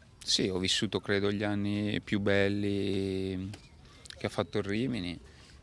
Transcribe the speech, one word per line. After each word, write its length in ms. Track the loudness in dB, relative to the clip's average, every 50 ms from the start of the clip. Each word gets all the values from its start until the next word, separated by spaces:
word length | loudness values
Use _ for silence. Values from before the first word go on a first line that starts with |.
| -20 -20 -20 -10
Sì, 260 | -4 0 2 2 2 2
ho 100 | 2 2
vissuto, 420 | 0 0 2 2 0 0 0 0
credo, 300 | 0 0 0 2 2 2
gli 120 | 0 0
anni 580 | 0 0 0 0 0 0 0 0 0 0 0 -2
più 200 | -2 0 0 2
belli 1300 | 4 4 4 6 6 4 4 2 0 0 0 0 0 0 0 0 0 0 -2 -2 -2 -2 -4 -4 -6 -6 -10 -12 -16 -20 -20 -20 -20 -20 -20 -20 -18 -18 -10
che 100 | -6 -6
ha 40 | -4
fatto 280 | -2 -2 -2 0 -2 -2
il 60 | -2
Rimini, 540 | -2 -2 0 0 -2 -2 -2 -4 -6 -6 -8 -12 -18 -20 -20 -20 -20 -20 -20